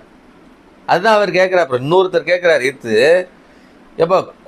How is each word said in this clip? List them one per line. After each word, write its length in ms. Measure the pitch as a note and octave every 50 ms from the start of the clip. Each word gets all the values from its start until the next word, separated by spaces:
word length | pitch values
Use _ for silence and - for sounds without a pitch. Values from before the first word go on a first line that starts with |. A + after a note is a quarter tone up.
| - _ _ _ _ - _ - - - - _ _ _ _ _ -
அதுதான் 300 | - D3 F3 G3 A3+ G#3+
அவர் 140 | G#3 G3+ F#3 E3+
கேட்கிறார். 280 | F3+ F#3+ F3+ F#3 F3+ E3
அப்புறம் 180 | C3+ B2+ B2 C3
இன்னொருத்தர் 440 | D3+ F3 F#3+ F#3 F3+ E3 E3 D3 E3
கேட்கிறார், 360 | F3+ F3 F3 E3+ D#3 B2+ B2
எடுத்து, 320 | C#3 B2+ - - A2+ G#2+ A2 C3 D#3 F3 F#3 - - _ _ _ _ - - - _ - - - - -
"எப்பா, 220 | - E3 E3+ F#3+ E3+ - - - _ -